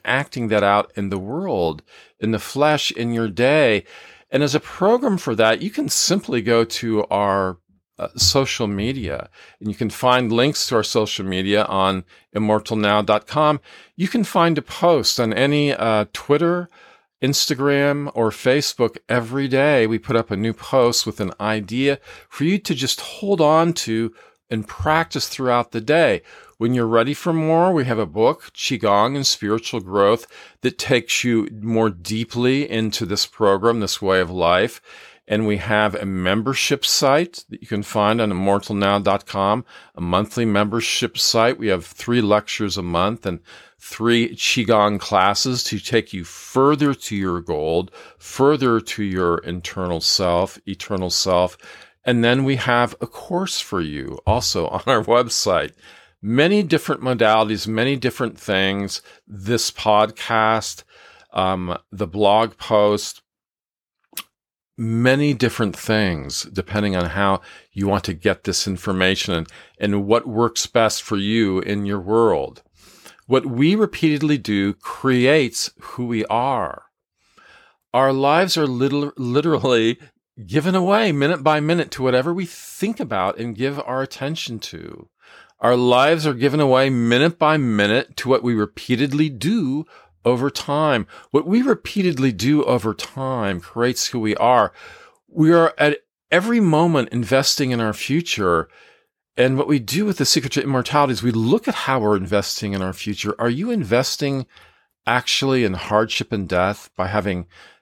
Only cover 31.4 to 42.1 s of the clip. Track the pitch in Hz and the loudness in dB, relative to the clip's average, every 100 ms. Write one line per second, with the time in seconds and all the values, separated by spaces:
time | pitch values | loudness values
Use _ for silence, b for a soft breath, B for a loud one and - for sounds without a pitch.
31.4 | 104 110 107 110 110 87 85 110 117 120 | -2 -6 -2 0 0 -2 -6 -6 -4 -2
32.4 | 123 135 143 110 110 - 117 101 - - | 0 0 -2 -2 -2 -4 -4 -4 -4 0
33.4 | 107 98 113 117 101 - 98 95 87 90 | 2 2 2 0 -2 -4 0 2 0 0
34.4 | 85 90 110 - B B B B - 107 | 2 2 0 -4 B B B B -6 -2
35.4 | 110 104 95 107 107 92 98 92 90 101 | 0 -2 0 0 0 -2 -6 -2 0 0
36.4 | 113 131 - 143 - - 143 143 175 - | 0 -2 -2 -2 -2 0 2 2 0 -8
37.4 | - - - 104 101 110 104 113 110 92 | -16 -16 -8 -8 -4 0 2 2 0 -2
38.4 | 98 98 - 101 101 101 101 98 - 101 | 0 0 0 -2 2 2 2 -2 -2 -2
39.4 | 98 110 - B B - 87 90 107 - | 0 0 -4 B B -8 -2 0 0 -2
40.4 | 117 101 104 113 113 - 123 - - 117 | 0 2 0 0 -2 -2 -4 -2 -2 2
41.4 | 117 135 110 92 82 - - | 2 0 -2 -2 -4 -12 -2